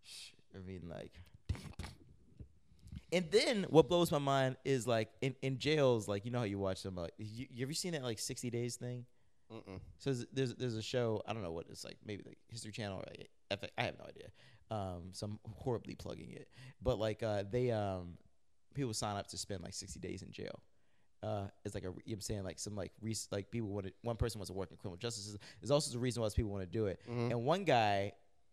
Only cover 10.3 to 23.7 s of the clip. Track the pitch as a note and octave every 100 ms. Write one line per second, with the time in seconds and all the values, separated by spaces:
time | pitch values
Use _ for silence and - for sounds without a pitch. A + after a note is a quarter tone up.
10.3 | C3 B2+ A2+ B2+ A2 G#2+ B2+ A#2 G#2+ -
11.3 | A2 F2 E2 - - - - - G2+ -
12.3 | - - A#2 G#2+ G2+ G#2 F#2 - - -
13.3 | _ - G2 - - A2+ - - - -
14.3 | - - - - A2 F#2+ F2 F2+ F#2 G#2
15.3 | A2 A2 G2 C3 A2 - - - - -
16.3 | - - - C3 - A2+ G#2+ A2 G#2+ A2+
17.3 | G2+ G2+ B2 B2+ A2 G2+ F#2 F2 - -
18.3 | - - - - C#3+ B2+ G#2+ G#2+ G2+ -
19.3 | F#2 - F#2+ F2+ - G2 - F#2 F#2 -
20.3 | - - - - - - - - - G#2+
21.3 | G#2 G2 - G2+ G2 F#2 - - G#2+ -
22.3 | G#2+ F#2 - G2+ G#2 F2 - A2 G#2+ -
23.3 | G2+ G2 A#2 G#2